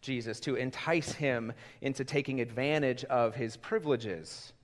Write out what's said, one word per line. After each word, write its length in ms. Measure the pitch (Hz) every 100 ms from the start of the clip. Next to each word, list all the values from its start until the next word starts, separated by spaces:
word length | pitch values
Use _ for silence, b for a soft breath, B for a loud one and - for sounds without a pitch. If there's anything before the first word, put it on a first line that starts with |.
Jesus, 380 | - 131 113 107
to 160 | - 123
entice 560 | 127 - - 170 143
him 420 | - 143 123 113 113 B B
into 220 | 139 139
taking 380 | 135 147 143 131
advantage 640 | 117 113 135 151 139 123
of 320 | - 127 117 117
his 220 | 117 -
privileges 960 | - 220 160 131 113 87 80 - - -